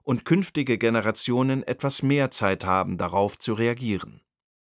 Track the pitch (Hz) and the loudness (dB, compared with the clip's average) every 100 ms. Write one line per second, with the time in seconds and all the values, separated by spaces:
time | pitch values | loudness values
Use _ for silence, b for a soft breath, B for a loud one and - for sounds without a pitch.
0 | - 120 - 175 190 - 131 113 117 113 | -4 -4 2 0 0 -4 -2 2 2 2
1 | 107 107 - 123 131 135 - 123 139 - | 0 -2 0 2 2 0 -2 -4 -4 0
2 | 131 143 135 - 101 95 92 92 92 90 | 2 2 0 0 0 0 0 0 0 -2
3 | 90 92 101 - - 107 117 120 123 95 | -2 2 0 -2 -4 0 0 -2 -2 -4
4 | 53 52 _ _ _ _ | -6 -18 _ _ _ _